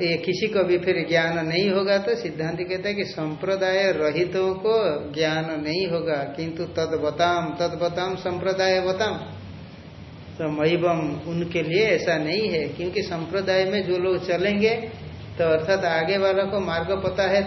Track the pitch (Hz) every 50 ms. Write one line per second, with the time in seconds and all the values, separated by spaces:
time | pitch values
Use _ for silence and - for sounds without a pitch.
0 | - 170 165 160 - 185 175 180 220 208 - 196 175 170 180 175 175 185 180 170
1 | 156 151 170 165 165 165 165 170 160 160 165 180 202 202 185 196 190 196 202 196
2 | 196 233 233 - - 170 156 - 160 160 170 175 180 180 185 180 185 202 202 202
3 | 185 - - 170 156 151 151 151 190 185 196 190 190 185 185 190 196 190 170 151
4 | 156 202 190 165 175 170 185 190 190 190 190 190 190 220 226 226 208 170 147 143
5 | - 147 143 156 160 156 156 160 160 160 160 151 151 151 160 185 190 175 170 165
6 | 160 165 151 143 139 - - - 160 165 160 175 175 160 - 165 160 156 160 147
7 | 147 151 143 165 170 175 175 175 165 156 147 - 170 165 156 160 170 170 160 180
8 | 180 190 185 185 - 185 180 - 175 190 190 190 190 190 185 185 180 185 185 190
9 | 220 208 - - - - - - - - - - - - - - - - - -
10 | - - - - - - - - 165 151 151 151 151 160 175 165 170 175 170 160
11 | 156 147 151 151 147 170 165 170 170 - - 170 151 156 165 196 220 214 180 151
12 | - 180 165 156 151 151 175 214 220 202 175 160 147 139 - - 175 180 180 208
13 | 196 - 175 165 160 156 185 196 190 190 185 190 190 190 202 208 180 170 180 180
14 | 180 185 180 170 180 190 175 170 185 208 208 202 214 220 233 226 - - - -
15 | - - - - - - - - 170 160 156 160 156 196 190 190 185 170 160 160
16 | 165 175 196 196 196 196 190 190 196 190 208 202 185 170 165 170 170 180 196 190
17 | 190 185 185 - 196 185 196 202 196